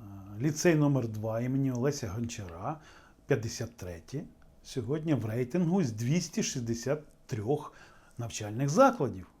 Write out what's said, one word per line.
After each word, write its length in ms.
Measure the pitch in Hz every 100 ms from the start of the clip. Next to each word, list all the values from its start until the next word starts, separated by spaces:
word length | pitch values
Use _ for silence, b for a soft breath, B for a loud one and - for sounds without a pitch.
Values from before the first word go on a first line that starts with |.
| - - - 104
ліцей 360 | 147 147 180 156
номер 320 | 143 135 117
два 340 | 107 110 113
імені 300 | 123 135 135
Олеся 380 | 123 139 143 107
Гончара, 680 | 107 117 - 95 90 117 156 B B B B -
п'ятдесят 500 | 123 113 - 113 -
третє, 460 | 87 85 - 139 214 - - -
сьогодні 500 | - 131 110 156 160
в 120 | 131 107
рейтингу 580 | 113 123 180 165 196
з 80 | 131
двісті 520 | 107 120 175 - -
шістдесят 560 | - 135 113 113 127 151 - - -
трьох 480 | 107 104 147 - B B B B -
навчальних 520 | 117 - 104 110 139
закладів. 580 | 175 269 240 127 92 87 -